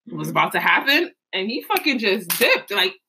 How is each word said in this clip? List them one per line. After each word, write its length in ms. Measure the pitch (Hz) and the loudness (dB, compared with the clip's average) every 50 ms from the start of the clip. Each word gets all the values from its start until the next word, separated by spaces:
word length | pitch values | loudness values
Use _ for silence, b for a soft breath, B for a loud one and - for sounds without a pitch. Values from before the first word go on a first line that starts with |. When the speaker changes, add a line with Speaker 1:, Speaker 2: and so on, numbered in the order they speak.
| _ | _
Speaker 1:
was 220 | - - 151 156 156 | -12 -10 -8 -8 -2
Speaker 2:
Mm-hmm. 20 | |
Speaker 1:
about 220 | 156 156 160 160 | 0 0 0 0
to 80 | - 170 | 0 0
happen. 520 | 165 175 170 285 294 277 285 330 349 - - _ _ _ | 2 2 2 2 4 2 2 2 2 -2 -6 _ _ _
And 160 | - 190 185 220 | -6 -6 -4 -4
he 140 | 247 349 | -4 -6
fucking 360 | - - 415 - - 311 262 214 | -4 -2 -2 0 0 0 0 0
just 300 | 220 196 190 214 175 170 - - | 0 0 0 0 -2 -4 0 2
dipped. 320 | 233 311 508 - - - | 2 2 2 0 -2 -2
Like, 220 | 403 - - 381 - - _ | -2 0 0 0 -2 -6 _